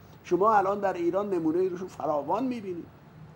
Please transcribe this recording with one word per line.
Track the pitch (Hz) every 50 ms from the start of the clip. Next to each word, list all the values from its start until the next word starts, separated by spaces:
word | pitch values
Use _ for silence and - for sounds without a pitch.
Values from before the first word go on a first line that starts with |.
| - - - - -
شما | - 180 170 196 220 220
الان | 202 190 190 202 208
در | 196 190
ایران | 175 175 170 170 170 190 202 208
نمونه | 190 175 165 156 156 180 185 190
رو | 175 180 190 -
فراوان | - - 131 151 151 147 135 147 180 220 262
می‌بینید، | 254 247 233 196 190 175 165 151 - - - - - - - - - -